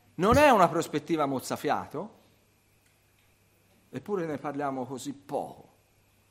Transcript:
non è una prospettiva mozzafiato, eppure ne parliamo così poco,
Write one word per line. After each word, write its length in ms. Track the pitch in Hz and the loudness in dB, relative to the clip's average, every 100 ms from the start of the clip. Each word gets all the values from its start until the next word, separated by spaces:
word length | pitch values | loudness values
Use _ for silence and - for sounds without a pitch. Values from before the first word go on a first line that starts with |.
| _ - | _ -2
non 200 | 196 262 | 4 6
è 140 | 302 | 8
una 180 | 220 170 | 8 6
prospettiva 580 | 160 - 151 143 160 139 | 2 -2 -4 -2 0 0
mozzafiato, 920 | 131 - 120 147 104 - - 214 - _ _ _ _ _ _ _ _ _ _ _ _ _ _ _ _ _ | -2 -4 -4 -2 -2 -4 -10 -10 -16 _ _ _ _ _ _ _ _ _ _ _ _ _ _ _ _ _
eppure 360 | 123 - 196 165 | -14 -6 -6 -4
ne 120 | 139 | -6
parliamo 480 | 151 139 143 135 120 | -6 -6 -4 -4 -8
così 280 | 127 143 | -10 -10
poco, 560 | - - 135 76 - - _ _ _ _ _ _ | -12 -8 -8 -6 -12 -20 _ _ _ _ _ _